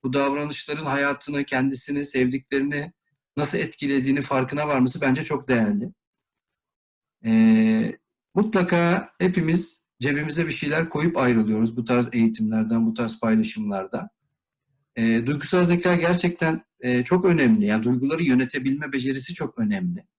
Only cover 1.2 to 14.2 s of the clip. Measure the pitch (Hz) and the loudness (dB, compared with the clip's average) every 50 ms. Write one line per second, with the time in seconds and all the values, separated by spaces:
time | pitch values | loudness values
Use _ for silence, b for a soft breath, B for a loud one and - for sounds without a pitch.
1.2 | - - 147 143 143 - - 131 131 135 135 127 - - 143 143 143 139 - 131 | -6 -6 -4 -4 -4 -2 -2 0 0 0 -2 -6 -8 -6 -6 -6 -6 -4 0 0
2.2 | 127 127 127 135 131 _ 139 139 135 143 147 143 147 170 _ _ _ _ _ _ | 0 0 0 -4 -6 _ -2 -2 -2 -2 -4 -6 -6 -8 _ _ _ _ _ _
3.2 | _ _ _ - 147 139 - - - - - - 143 139 139 139 127 135 135 143 | _ _ _ -6 -4 -4 -2 -4 -4 -4 -6 -6 -4 0 0 0 2 2 0 0
4.2 | 139 - 139 135 131 127 147 143 151 147 147 131 127 127 127 - - 135 127 120 | 0 -2 -2 -2 -2 -2 -2 -4 -2 0 2 2 2 2 0 0 0 0 0 0
5.2 | 117 - 151 131 - - 131 117 110 104 104 101 117 170 - _ _ _ _ _ | 0 -4 -4 -6 -2 0 2 2 2 2 0 -2 -4 -6 -10 _ _ _ _ _
6.2 | _ _ _ _ _ _ _ _ _ _ _ _ _ _ _ _ _ _ _ _ | _ _ _ _ _ _ _ _ _ _ _ _ _ _ _ _ _ _ _ _
7.2 | - 113 113 113 113 113 110 110 110 110 110 110 110 - - - _ _ _ _ | -2 2 4 6 6 6 6 6 6 4 2 2 0 -2 -6 -10 _ _ _ _
8.2 | _ _ _ 175 214 220 - 190 180 180 180 170 170 170 175 196 190 - _ _ | _ _ _ 0 0 2 2 0 2 2 2 2 4 4 2 0 -2 -8 _ _
9.2 | 180 185 180 196 165 160 165 180 175 - - - _ _ _ _ 123 147 143 147 | 0 0 2 2 0 2 0 0 -2 -4 -14 -20 _ _ _ _ -4 -2 -2 -2
10.2 | 151 160 147 165 165 156 139 - - 143 151 165 165 165 - 147 151 170 160 - | -2 -4 -2 -4 -4 -4 -4 -6 -4 -2 0 -2 -2 -2 -2 -2 -2 0 0 2
11.2 | 131 123 120 113 107 104 110 107 113 113 113 120 117 - 123 123 120 120 - 120 | 2 2 2 2 2 2 0 0 0 -2 -2 -4 -2 0 0 0 0 0 0 2
12.2 | 113 113 110 - 110 107 110 110 110 110 117 113 113 110 110 - 120 113 113 - | 2 2 2 0 -2 -2 0 0 0 0 0 2 2 0 0 -2 -4 -6 -4 -4
13.2 | - 113 110 110 107 107 - 110 107 104 101 98 95 95 - - 185 - _ _ | 0 2 2 2 2 0 -4 -6 -6 -4 -4 -4 -6 -6 -8 -8 -10 -10 _ _